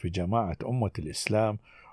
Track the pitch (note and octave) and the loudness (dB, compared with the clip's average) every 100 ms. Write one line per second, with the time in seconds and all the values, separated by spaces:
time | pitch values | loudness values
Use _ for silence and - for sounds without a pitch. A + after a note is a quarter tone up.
0 | F2+ F2+ F2 A2+ G2+ E2 - B2+ G#2 - | -2 -2 2 2 0 -2 -2 0 0 -2
1 | D2+ - - G#2+ A2 G#2+ - - - | -6 -6 0 2 2 0 -8 -20 -20